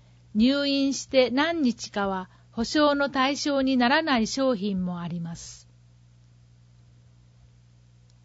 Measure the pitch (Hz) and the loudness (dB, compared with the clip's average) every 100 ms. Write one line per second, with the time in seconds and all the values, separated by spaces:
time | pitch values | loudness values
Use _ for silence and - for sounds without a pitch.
0 | - - - 208 240 285 285 277 277 254 | -20 -20 -6 2 4 4 0 0 0 -2
1 | - 262 247 254 320 339 254 - - 208 | 0 2 4 2 0 0 0 -2 -6 -4
2 | 196 190 185 - - - 233 311 294 285 | -4 -4 -8 -16 -14 -8 -2 2 2 2
3 | 285 269 262 285 302 277 262 262 240 302 | 0 0 -2 -2 -2 0 2 2 4 2
4 | 320 247 214 - 262 220 202 190 180 175 | 2 0 0 0 0 0 -2 -4 -4 -6
5 | 170 175 170 165 - - - _ _ _ | -6 -8 -8 -12 -16 -20 -20 _ _ _
6 | _ _ _ _ _ _ _ _ - - | _ _ _ _ _ _ _ _ -20 -20
7 | - _ - _ - - _ _ _ _ | -20 _ -20 _ -20 -20 _ _ _ _
8 | _ _ | _ _